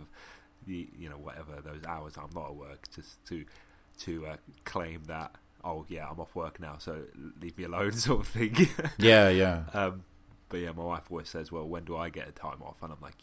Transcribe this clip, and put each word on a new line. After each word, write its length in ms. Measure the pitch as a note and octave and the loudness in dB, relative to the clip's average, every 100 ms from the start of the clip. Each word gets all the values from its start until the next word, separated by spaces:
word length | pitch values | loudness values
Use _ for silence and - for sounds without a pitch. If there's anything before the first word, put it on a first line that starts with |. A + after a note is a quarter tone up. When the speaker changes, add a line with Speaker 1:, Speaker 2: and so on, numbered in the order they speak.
| D2+ - - - - _ - | -12 -20 -20 -20 -20 _ -10
Speaker 1:
the, 220 | F2 E2+ - | -10 -10 -12
you 120 | D#2+ | -14
know, 80 | C#2+ | -12
whatever, 440 | D2 D2 D2+ D2 | -14 -14 -14 -14
those 220 | D2 D2+ D#2+ | -12 -12 -8
hours 260 | E2 D2+ D2+ | -8 -10 -12
I'm 120 | D2+ | -12
not 140 | E2 C#2+ | -10 -10
at 80 | C#2+ | -12
work 320 | C#2+ C#2 - | -14 -16 -16
to, 100 | - - - - | -16 -18 -20 -12
to, 180 | E2+ D2+ - - - - - | -10 -10 -18 -20 -20 -20 -12
to, 260 | - E2 D#2 | -8 -6 -8
uh, 100 | D2+ - - | -10 -14 -16
claim 400 | - G2 E2 D#2+ D#2 | -8 -6 -6 -8 -10
that, 300 | D#2+ D#2+ - - - | -8 -10 -12 -20 -12
"Oh, 220 | E2+ D#2+ D#2 | -8 -8 -8
yeah, 180 | E2 D2 | -10 -8
I'm 100 | D#2+ | -10
off 140 | D#2+ F2+ | -8 -6
work 240 | D#2+ - | -8 -8
now, 180 | D#2+ D2 | -12 -10
so 240 | - D#2 C#2 - D2+ D2 | -10 -10 -10 -14 -16 -12
leave 160 | E2+ D#2+ | -12 -8
me 80 | F2 | -6
alone," 260 | F2 G2+ | 0 0
<laughs> 160 | A2+ - | 2 4
sort 140 | A#2+ | 4
of 60 | G2+ | 2
thing. 280 | A#2 A2+ A#2 F3+ - D#3 - | 0 4 8 8 6 -4 6
Speaker 2:
Yeah, 320 | G#2+ A2 G2 | 10 12 12
yeah. 340 | F#2 F#2 E2+ D#2+ | 10 6 4 -2
Speaker 1:
Um, 300 | G#2 F#2+ F#2 F#2 - - - - | 0 0 -2 -12 -20 -20 -20 -10
but 80 | F2+ | -6
yeah, 140 | F2 | -6
my 120 | E2 | -6
wife 200 | E2+ E2 - | -4 -6 -6
always 180 | E2+ D2+ | -8 -6
says, 220 | E2 D#2+ | -8 -6
"Well, 160 | E2 D#2+ | -6 -6
when 160 | E2+ E2+ | -6 -6
do 120 | E2 | -6
I 120 | E2+ | -6
get 180 | - - | -8 -10
a 40 | |
time 300 | - D#2 C#2 | -10 -10 -10
off?" 140 | D2 D2 | -12 -12
And 120 | E2 | -14
I'm 80 | D2+ | -12
like, 140 | C2+ - | -16 -14